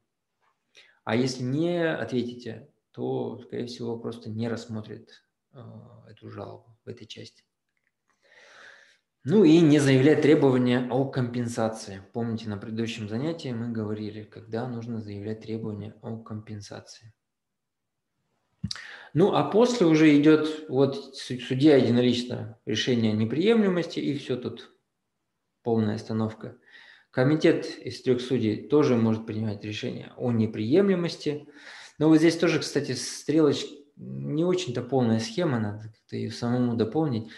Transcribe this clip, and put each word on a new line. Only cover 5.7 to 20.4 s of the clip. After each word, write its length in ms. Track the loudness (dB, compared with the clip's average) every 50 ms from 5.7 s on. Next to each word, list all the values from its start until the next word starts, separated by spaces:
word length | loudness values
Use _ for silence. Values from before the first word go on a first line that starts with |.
| -20 -20 -20 -20 -20 -20 _ -20
эту 200 | -20 _ -18 -16
жалобу 480 | -14 -12 -14 -14 -14 -18 _ _ _ _ _
в 60 | -18
этой 180 | -16 -16 -18
части. 360 | -18 -18 -18 -18 -20 -20 _ _ _ _ _ _ _ _ _ _ _ _ _ _ _ _ _ _ _ _ -20 -20 -20 -20 -20 -20 -20 -20 -20 _ _ _ _ _ _ _ _ -2
Ну 200 | 2 4 6 8
и 160 | 8 8 8
не 200 | 8 8 6 6
заявлять 440 | 6 6 6 6 6 6 6 6 6
требования 640 | 6 6 6 6 4 4 4 2 2 2 0 0 0
о 160 | -2 -2 -2
компенсации. 960 | -2 -2 -4 -4 -2 -4 -4 -6 -4 -2 -2 -2 -2 -4 -8 -12 -14 -14 -16 -16 _
Помните, 380 | -8 -6 -6 -6 -6 -8 -8 -8
на 80 | -10
предыдущем 500 | -8 -10 -8 -6 -6 -6 -6 -6 -8 -8
занятии 460 | -8 -6 -6 -6 -6 -6 -8 -8 -10 -8
мы 180 | -8 -8 -6
говорили, 520 | -6 -6 -6 -6 -6 -8 -8 -10 -12 -14 -16
когда 440 | -18 -20 -20 -14 -10 -8 -8 -6
нужно 320 | -6 -8 -10 -10 -10 -10 -10
заявлять 420 | -10 -10 -12 -10 -10 -10 -10 -10
требования 540 | -10 -10 -8 -8 -8 -8 -10 -10 -12 -14 -16 -14
о 160 | -12 -12 -12
компенсации. 960 | -12 -12 -12 -14 -14 -12 -14 -14 -16 -14 -16 -16 -18 -18 -20 -20 -20 -20 -20 _ _ _ _ _ _ _ _ _ _ _ _ _ _ _ _ _ _ _ _ _ _ _ _ _ _ _ _ _ _ -10 -10 -10 -12 -14 -16 -20 -20 -18 -4 2
Ну, 220 | 2 2 4 4
а 80 | 0 0 2
после 360 | 4 4 4 4 4 2 4
уже 340 | 4 6 6 8 8 8 8
идет 460 | 8 6 6 6